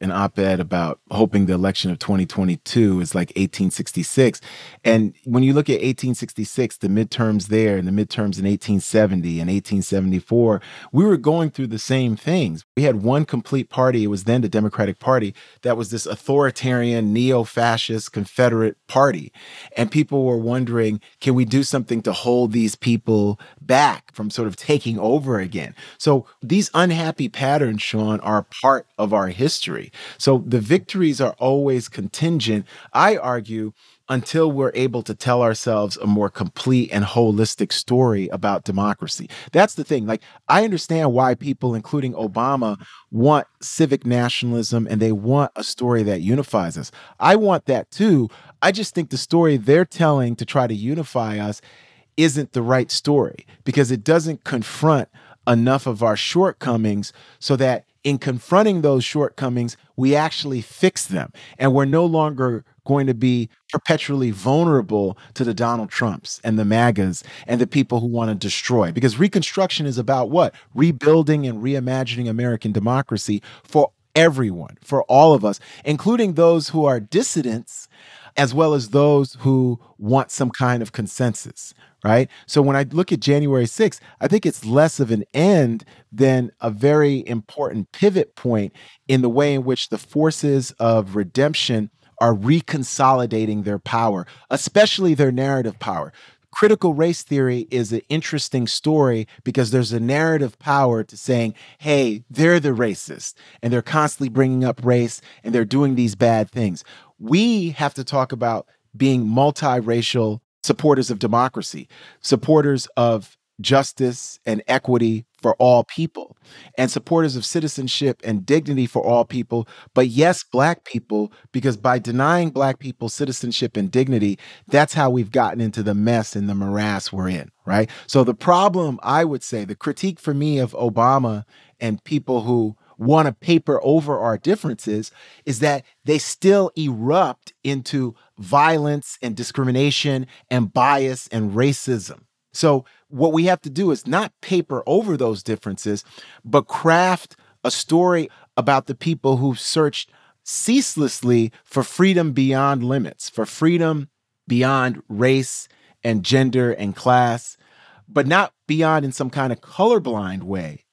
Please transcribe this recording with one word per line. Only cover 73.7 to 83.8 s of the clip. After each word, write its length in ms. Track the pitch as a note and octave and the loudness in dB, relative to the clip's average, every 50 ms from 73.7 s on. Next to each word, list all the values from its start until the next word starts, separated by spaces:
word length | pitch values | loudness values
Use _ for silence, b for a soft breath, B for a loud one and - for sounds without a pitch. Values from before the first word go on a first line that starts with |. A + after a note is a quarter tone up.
| - D#3 C#3 - _ _ _ _ - | 2 4 4 2 _ _ _ _ 2
everyone, 640 | D#3 E3 E3 C#3+ C3 B2+ G#2+ F2+ E2+ D#2+ - - _ | 4 4 4 4 2 -2 -4 -4 -6 -10 -14 -16 _
for 220 | _ - C#3+ C3+ - | _ -4 -2 -2 2
all 320 | - B2 C3+ D#3 D#3+ D3+ | 4 6 8 8 8 8
of 100 | B2+ G2+ | 6 4
us, 140 | G#2 G2+ - B B B B B | 0 -2 -4 B B B B B
including 480 | C#3 D3+ C#3+ - G3+ A#3 A#3+ A3+ G3 E3 | -4 -4 -2 0 0 2 2 2 0 2
those 360 | D3 E3+ E3+ E3+ E3 D3 - | 4 6 6 6 4 2 -2
who 160 | - D#3+ D3+ | -2 0 2
are 140 | C#3+ C3 A#2+ | 2 2 0
dissidents 880 | G#2 G#2 - F#3+ C4 - - E3+ C#3 B2 A2 - - - - - - - B B B B B B B B B - | -2 -2 -2 -2 -2 -2 -2 -4 -4 -4 -4 -6 -8 -12 -18 -20 -20 -20 B B B B B B B B B 0
as 160 | C#3+ B2+ A#2+ | 0 2 2
well 200 | D3 D#3+ D#3 D3+ | 2 2 2 2
as 160 | C#3+ A#2+ G#2 | 0 0 0
those 460 | G2+ C#3+ C#3+ D3 D3 C#3+ C#3 C3 - - | 2 4 4 6 4 4 2 0 -4 -2
who 400 | - C3+ C3+ C3 B2+ B2 A#2+ A#2+ b b b b | 0 2 2 2 2 0 -2 -4 b b b b
want 340 | G2+ G#2 B2+ C#3 B2+ - | -2 0 2 2 0 0
some 180 | - - C#3 B2 | -4 -4 -4 -4
kind 320 | - - C3+ B2 B2 A#2+ | -2 -2 0 0 0 -2
of 100 | A2+ G2+ | -4 -6
consensus, 840 | - - A2 F#2+ - - C3 A#2+ A2 - - - - - - - - b b b b b b | -8 -8 -8 -6 -4 -2 -2 -2 -2 -4 -10 -18 -18 -20 -20 -20 -20 b b b b b b
right? 260 | G#2 A2 A#2+ C3+ C3 B B B B | 2 4 4 2 0 B B B B
So 140 | - D3+ | 2 2
when 140 | C#3 C#3 C3+ | 2 4 2
I 80 | C3+ C#3+ | 0 0
look 280 | C3 C#3 E3 F#3 - | 0 0 -2 -2 0
at 80 | F3 B2 | -2 -2
January 460 | - C#3 C#3+ D3 D3 C#3+ C3+ C3 A#2+ | 2 2 2 2 2 2 2 2 0
sixth, 340 | A#2 - - | 0 0 0